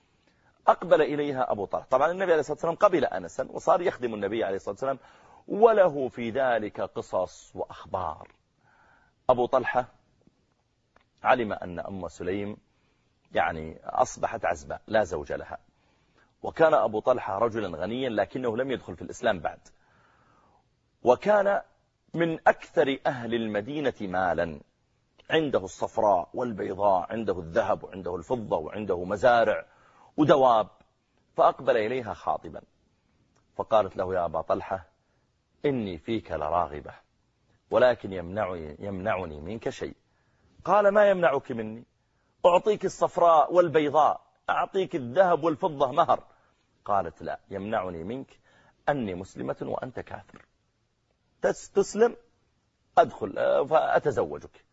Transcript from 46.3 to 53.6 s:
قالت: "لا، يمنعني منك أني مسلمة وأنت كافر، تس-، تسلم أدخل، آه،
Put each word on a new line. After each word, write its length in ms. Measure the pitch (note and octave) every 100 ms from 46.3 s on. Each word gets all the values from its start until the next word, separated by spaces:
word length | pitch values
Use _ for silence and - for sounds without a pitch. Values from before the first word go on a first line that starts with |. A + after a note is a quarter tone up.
| _ _ _ _ _ -
قالت: 360 | G2+ E2+ -
"لا، 180 | D#2+ D2 -
يمنعني 540 | G2 G2+ A2 F#2 F2
منك 360 | E2+ B2+ C3+ _ _ _ _ _ -
أني 260 | D3 A2 F2+
مسلمة 420 | F#2+ - C3 C#3
وأنت 380 | C3+ A#2 C3 A#2+
كافر، 460 | - - - - _ _ _ _ _ _ _ _ _ _
تس-، 300 | F#3 - -
تسلم 440 | - F#3+ G3+ A#3 - _ _ _ _ _ _ _ -
أدخل، 400 | D#3+ - G2+ -
آه، 260 | B2+ C3+